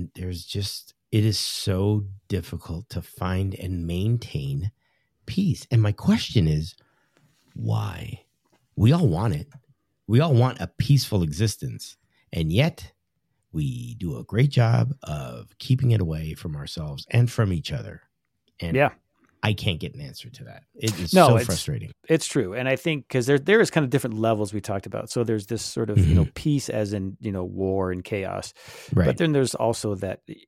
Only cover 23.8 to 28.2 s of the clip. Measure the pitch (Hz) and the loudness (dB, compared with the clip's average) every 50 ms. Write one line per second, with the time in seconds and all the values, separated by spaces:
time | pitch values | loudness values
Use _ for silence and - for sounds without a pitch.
23.8 | 147 123 131 131 - 123 107 107 113 113 113 104 107 95 107 101 - - 98 101 | 0 2 2 0 0 0 -4 0 2 2 2 2 0 -4 -4 -8 -6 -4 -6 -6
24.8 | - 104 101 110 113 113 - 127 117 110 113 107 101 - 117 104 - - - - | -6 -8 -10 -10 -8 -6 -4 -2 -2 0 -2 -4 -4 -6 -8 -8 -8 -8 -6 -6
25.8 | 113 107 104 104 90 78 85 87 78 - - - - 156 147 135 - - 117 110 | -4 2 4 4 4 6 6 4 4 2 -2 -4 -2 0 0 0 0 -2 -2 -2
26.8 | 107 98 104 101 95 95 98 - - 107 98 92 90 92 92 92 95 95 95 98 | -2 -2 -2 -4 -4 -6 -8 -8 -8 -6 -4 -4 -6 -6 -4 -2 -2 0 0 0
27.8 | 95 92 90 90 90 - 110 101 | 0 -2 -2 -6 -6 -6 -4 -4